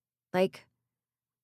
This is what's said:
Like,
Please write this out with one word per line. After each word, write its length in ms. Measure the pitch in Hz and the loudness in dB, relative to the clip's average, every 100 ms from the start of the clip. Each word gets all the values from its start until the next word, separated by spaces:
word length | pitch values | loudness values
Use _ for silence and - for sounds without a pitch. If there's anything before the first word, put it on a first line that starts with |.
| _ _ _ | _ _ _
Like, 320 | 185 190 - - _ _ _ _ _ _ _ | 0 0 -2 -20 _ _ _ _ _ _ _